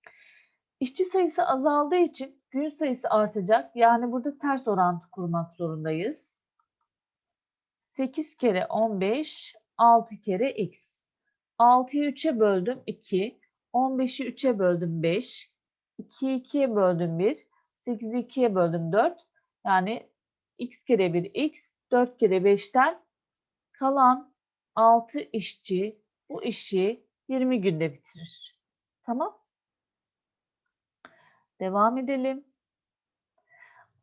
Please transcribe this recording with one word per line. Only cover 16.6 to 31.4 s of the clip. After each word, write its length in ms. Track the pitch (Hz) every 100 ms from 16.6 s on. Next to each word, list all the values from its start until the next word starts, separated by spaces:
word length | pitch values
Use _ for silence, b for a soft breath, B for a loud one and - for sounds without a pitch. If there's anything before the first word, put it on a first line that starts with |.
| 269 214
böldüm, 420 | 185 170 170 165
bir. 280 | 196 311 _ _ _ _
Sekizi 400 | - 226 226 240
ikiye 360 | 247 - 240
böldüm, 380 | 190 170 170 165
dört. 340 | 190 311 349 _ _ _ _ -
Yani 440 | 190 185 233 - _ _ _ _ -
x 260 | 240 -
kere 300 | - 240 185
bir 100 | 170 175
x, 360 | - 294 - _ _ _
dört 280 | 247 247 -
kere 260 | 220 185
beşten 580 | 190 202 - 254 277 330 _ _ _ _ _ _ _
kalan 600 | _ 269 277 254 262 285 _ _ _ _
altı 460 | - 226 233 233 -
işçi 840 | - 226 - - - 185 208 214 _ _ _
bu 160 | 294
işi 640 | 254 208 - 190 190 247 _ _ -
yirmi 320 | 262 254 254
günde 320 | 190 160 160
bitirir. 680 | 139 _ 165 170 - - _ _ _ _ _
Tamam. 360 | - 240 349 - _ _ _ _ _ _ _ _ _ _ _ _ _ _ _ _ b b b b